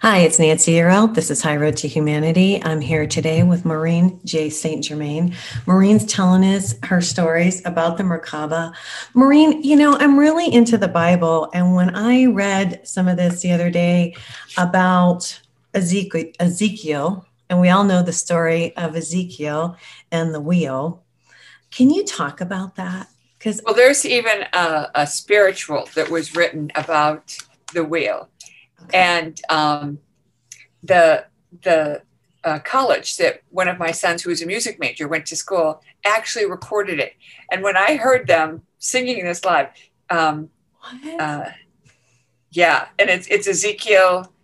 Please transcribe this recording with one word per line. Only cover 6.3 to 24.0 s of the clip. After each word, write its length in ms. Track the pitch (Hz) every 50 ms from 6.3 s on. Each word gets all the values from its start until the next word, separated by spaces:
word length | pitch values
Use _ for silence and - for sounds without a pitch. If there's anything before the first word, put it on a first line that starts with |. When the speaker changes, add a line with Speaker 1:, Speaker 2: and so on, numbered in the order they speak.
| 185 185 190
Speaker 1:
us 300 | 190 196 196 190 - - - -
her 180 | - 190 175
stories 600 | 175 - - - 175 160 165 165 175 185 180 - -
about 320 | 180 170 165 165 170 170
the 60 | 170 196
Merkaba. 680 | 185 170 160 - - - 151 151 151 160 165 165 170 170 - - - - - - - _
Maureen, 480 | 247 262 277 285 302 311 311 302 - -
you 120 | 269 302
know, 220 | 285 294 294 285
I'm 200 | 285 285 285 277
really 300 | 277 294 302 311 330 349 339 -
into 240 | 240 233 233 226
the 100 | 208 196
Bible. 640 | 180 175 175 165 175 180 175 170 165 165 160 - - -
And 220 | 180 180 180 180
when 180 | 180 180 180 180
I 300 | 196 214 233 247 254 254
read 600 | 254 208 190 196 202 196 190 196 180 175 - _
some 220 | - - 190 185 180
of 80 | 180
this 240 | 175 180 175 175 -
the 100 | - 180
other 180 | 175 170 175 175
day 460 | 175 175 175 175 175 175 175 170 - - - - - - - - -
about 840 | - 180 175 185 185 180 185 185 180 180 180 175 180 - - - - _ _ _ _ _ _ -
Ezekiel, 580 | 196 185 170 185 202 185 190 - 165 160 - _ -
Ezekiel, 840 | 175 175 175 - 208 214 - - - 156 151 143 143 170 202 185 _ _ _ _ _ _
and 100 | 180 180
we 80 | 180
all 160 | 180 180 196 202
know 180 | 196 185 180
the 120 | 175 175 170
story 600 | - - - 175 165 165 165 165 170 165 - -
of 180 | - 170 160 156
Ezekiel 800 | 165 160 156 165 185 180 175 - - 147 147 147 151 165 175 175 _ - - - - _ _
and 240 | - 165 165 165 156
the 60 | 151
wheel. 640 | 147 156 180 175 156 135 131 131 143 170 170 _ _ _ _ _ _ _ _ _ - - - _ _ _
Can 180 | - - 254 269
you 160 | 311 381 403
talk 340 | - - - 156 143 143 -
about 380 | 180 175 196 185 190 185 _
that? 320 | - 185 180 180 185 202 _ _ _ _ _ _ _
'Cause 180 | - 214 202 208 -
Speaker 2:
Well, 100 | 220 202
there's 300 | 226 247 262 285 277